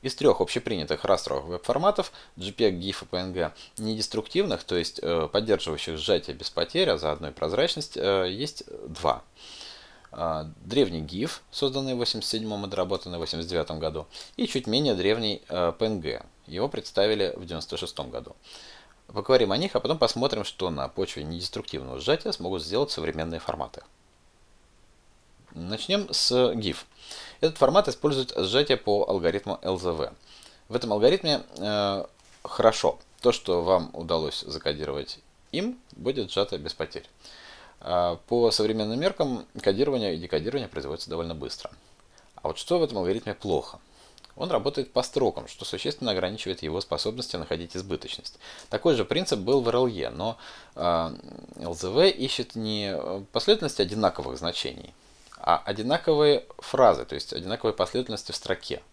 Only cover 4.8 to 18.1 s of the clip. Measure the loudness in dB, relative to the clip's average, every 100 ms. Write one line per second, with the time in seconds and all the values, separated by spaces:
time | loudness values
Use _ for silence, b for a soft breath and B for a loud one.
4.8 | -2 -4 0 0 2 0 2 2 2 -4
5.8 | -4 -4 2 0 0 -8 -6 -4 -2 0
6.8 | 2 2 0 -2 -6 -4 -2 2 0 0
7.8 | -6 -2 2 2 2 -2 -6 -8 -14 -14
8.8 | -12 -2 0 0 -4 B B B B B
9.8 | B B B -4 -2 -2 -6 -12 -4 2
10.8 | 2 2 -6 -4 -4 -6 -10 -4 -2 -2
11.8 | -4 -2 -2 -2 -4 -4 -4 -4 -4 -2
12.8 | 0 -2 -4 -6 -6 -6 -2 -2 -2 -2
13.8 | -4 -4 -10 B B -4 -2 -2 0 2
14.8 | 2 2 2 2 0 -4 -6 0 0 2
15.8 | 0 0 -4 -6 -10 _ -12 -4 -4 -4
16.8 | -4 2 4 4 2 -2 -8 -8 -6 -6
17.8 | -8 -8 -8